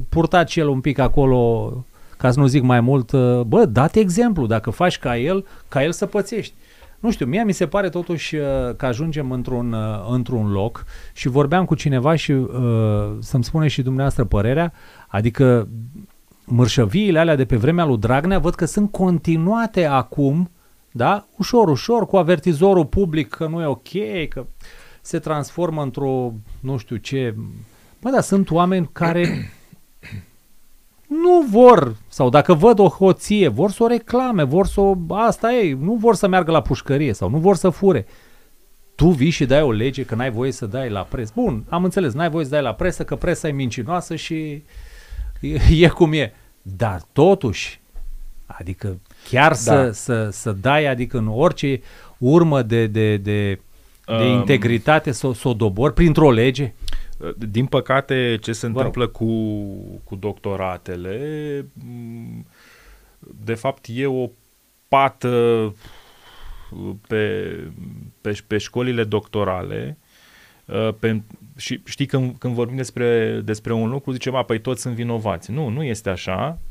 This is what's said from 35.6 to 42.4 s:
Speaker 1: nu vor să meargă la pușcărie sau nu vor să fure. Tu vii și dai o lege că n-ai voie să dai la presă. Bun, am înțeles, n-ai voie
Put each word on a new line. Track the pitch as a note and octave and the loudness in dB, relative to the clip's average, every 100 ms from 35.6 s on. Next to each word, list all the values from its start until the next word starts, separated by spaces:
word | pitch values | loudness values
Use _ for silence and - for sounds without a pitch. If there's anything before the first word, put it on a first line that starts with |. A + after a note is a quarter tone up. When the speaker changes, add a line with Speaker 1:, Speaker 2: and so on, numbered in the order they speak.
| F#3 C3 | 0 0
Speaker 1:
nu | E3 | -2
vor | A#3 A3+ | 2 2
să | G3+ G3 | 4 4
meargă | F#3 D#3+ | 2 2
la | D#3 | 2
pușcărie | - C#3 - C#3 D3 | 2 -2 -2 0 0
sau | G2 F#2+ | -2 -2
nu | D3 | 2
vor | F3+ F3+ | 4 4
să | F#3 | 2
fure. | - G3 C#3+ - - - - _ _ _ - _ | 2 2 2 -2 -14 -20 -20 _ _ _ -20 _
Tu | - D#3+ | 2 4
vii | D3+ D3+ | 4 2
și | D#3 C3 | 2 2
dai | C#3 | 4
o | D3+ | 4
lege | G#2+ C3 C3+ | 0 -2 -4
că | B2 | -6
n-ai | A2+ C3 | -4 -4
voie | A2+ C3 | -4 -4
să | - A2 | -6 -8
dai | B2 B2+ | -6 -4
la | G2+ | -6
presă. | F2+ C3 G#2+ - | -6 -8 -6 -4
Bun, | A#3+ A2+ - | -2 -2 -4
am | E3+ | -2
înțeles, | F3+ G3 D#3+ | -2 0 -2
n-ai | C3 E3+ | 0 -2
voie | D#3+ | -2